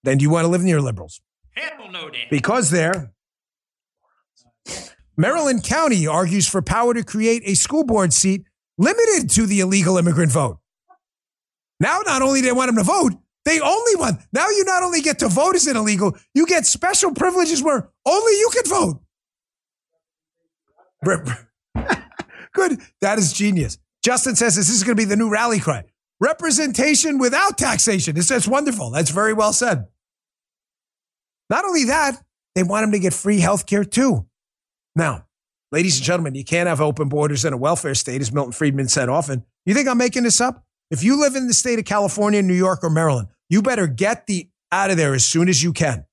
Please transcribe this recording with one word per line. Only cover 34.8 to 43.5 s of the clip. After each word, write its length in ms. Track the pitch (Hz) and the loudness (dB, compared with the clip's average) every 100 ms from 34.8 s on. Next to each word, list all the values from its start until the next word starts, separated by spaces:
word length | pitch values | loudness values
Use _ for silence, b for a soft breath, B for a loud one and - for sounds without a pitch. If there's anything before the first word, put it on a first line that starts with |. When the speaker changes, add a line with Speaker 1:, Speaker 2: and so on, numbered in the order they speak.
| _ | _
Speaker 1:
Now, 320 | 160 160 104 _ _ _ _ _ | -2 -2 -4 _ _ _ _ _
ladies 260 | 151 185 131 | -2 0 0
and 80 | |
gentlemen, 280 | 131 175 156 | 0 -2 -2
you 100 | 131 | -8
can't 240 | 123 170 175 | -4 -2 0
have 140 | 147 | 0
open 280 | 151 135 143 | 0 0 -2
borders 360 | 147 147 143 | 0 0 0
in 80 | 156 | -2
a 40 | 127 | 0
welfare 360 | 139 170 147 | 0 0 -2
state, 280 | 135 - 131 | -4 -4 -6
as 120 | 123 | -4
Milton 200 | 143 127 | -4 -4
Friedman 340 | - 151 135 131 | -2 0 0 -2
said 200 | 147 123 | 0 0
often. 380 | 147 143 131 - _ - | -2 -2 -6 -8 _ -2
You 80 | |
think 120 | 226 269 | 0 0
I'm 120 | 240 | 0
making 240 | 247 254 | 0 0
this 180 | 240 - | 0 2
up? 240 | 247 247 _ _ _ | 0 -4 _ _ _
If 140 | 147 | -2
you 160 | 190 277 | 2 4
live 160 | 294 | 2
in 100 | 262 | 0
the 80 | 247 | -2
state 240 | - 254 233 | -2 0 -2
of 80 | |
California, 560 | - 208 202 - 208 208 | 0 -2 0 0 0 2
New 140 | 185 | 2
York, 280 | 180 185 180 | 2 0 0
or 60 | 170 | 0
Maryland, 380 | 160 160 127 95 _ | 0 2 0 -4 _
you 140 | _ | _